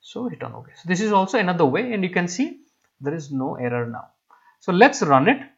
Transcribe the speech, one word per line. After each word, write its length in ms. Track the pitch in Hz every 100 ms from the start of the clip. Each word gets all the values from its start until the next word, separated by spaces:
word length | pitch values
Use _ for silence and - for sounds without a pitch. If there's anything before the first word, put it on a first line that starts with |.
So 280 | - 208 247
hit 140 | 175
on 120 | 123
OK. 180 | 113 120 -
So 120 | 170
this 140 | 180
is 100 | 214
also 260 | 208 190 -
another 280 | 180 175 151
way, 260 | 147 247
and 100 | 220
you 60 | 180
can 200 | 180 175
see 320 | - 294 - _ _ _ _
there 140 | 135
is 160 | 160 143
no 260 | 139 131 -
error 280 | 123 120 120
now. 200 | 113 - _ _ _ _ _
So 120 | -
let's 300 | 180 247 277
run 260 | 165 135 151
it. 140 | 269 -